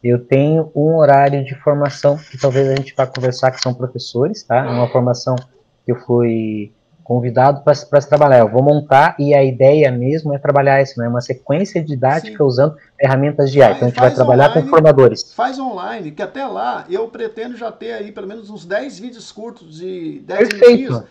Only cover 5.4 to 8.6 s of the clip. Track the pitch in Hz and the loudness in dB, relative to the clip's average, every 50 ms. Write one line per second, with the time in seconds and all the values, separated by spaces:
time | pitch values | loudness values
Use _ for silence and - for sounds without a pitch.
5.4 | - _ _ _ _ _ _ _ _ - 120 - - - 123 120 120 117 113 113 | -6 _ _ _ _ _ _ _ _ -6 -6 -6 -4 -2 0 0 0 0 -2 -4
6.4 | 110 110 107 107 104 107 _ _ _ _ _ _ _ - 120 123 120 123 113 123 | -6 -6 -8 -8 -10 -14 _ _ _ _ _ _ _ -4 -4 -4 -4 -2 0 2
7.4 | 127 139 143 139 - 151 143 - - _ - 143 135 - 151 143 151 143 135 123 | 2 2 0 0 0 -2 -2 -2 -2 _ 0 0 2 2 2 2 4 6 6 6
8.4 | 113 104 107 123 | 4 4 2 2